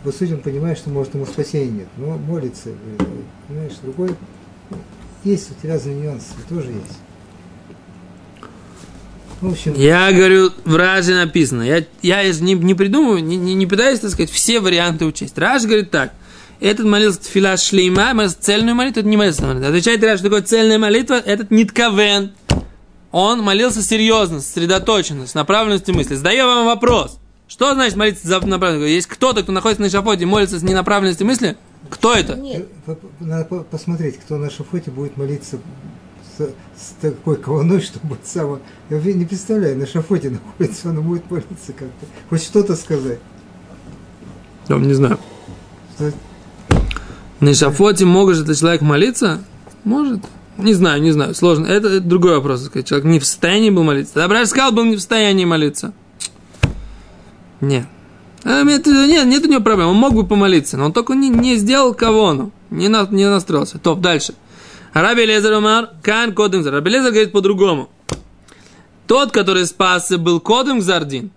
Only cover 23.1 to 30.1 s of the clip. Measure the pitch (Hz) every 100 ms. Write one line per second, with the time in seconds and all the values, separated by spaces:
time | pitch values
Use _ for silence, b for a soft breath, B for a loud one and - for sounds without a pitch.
23.1 | 170 196 240 208 196 247 214 190 220 220
24.1 | 220 190 156 135 - 170 190 185 214 175
25.1 | 147 127 156 151 202 220 202 190 175 135
26.1 | 139 156 240 254 247 233 233 240 233 143
27.1 | - - _ _ - 269 269 254 190 214
28.1 | 202 170 185 190 185 185 156 147 165 170
29.1 | - 254 214 185 190 220 214 202 196 202